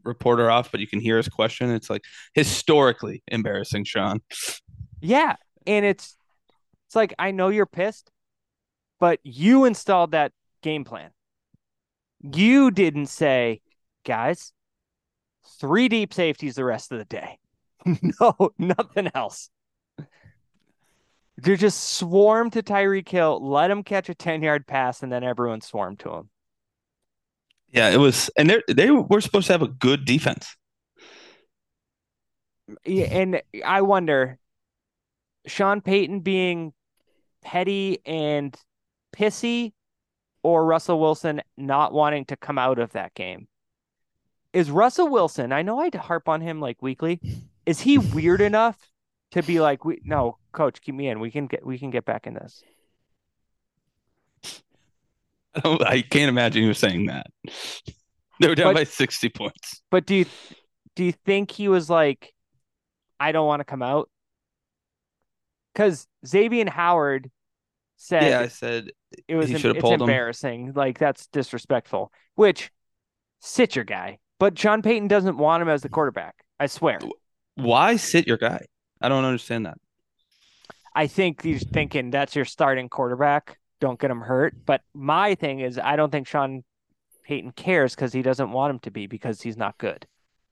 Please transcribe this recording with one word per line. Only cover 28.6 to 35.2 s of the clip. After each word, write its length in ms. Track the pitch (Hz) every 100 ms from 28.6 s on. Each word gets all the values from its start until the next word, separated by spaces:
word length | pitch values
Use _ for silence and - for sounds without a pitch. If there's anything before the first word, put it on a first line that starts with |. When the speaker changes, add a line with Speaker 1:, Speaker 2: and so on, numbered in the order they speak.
| -
Speaker 1:
they 220 | 135 220
were 300 | 294 - 208
supposed 280 | - 202 185
to 40 |
have 80 | 175
a 60 | 139
good 360 | 131 127 139 131
defense. 500 | 135 147 - - - _ _ _ _ - - - _ _ _ _ _ _ _ _ _ _ _ _ _ - 107 -
Speaker 2:
Yeah, 200 | 190 -
and 360 | 185 185 180 - 107
I 180 | - 196
wonder, 560 | 196 190 160 135 127 131 _ _ _ _ _ _ _ _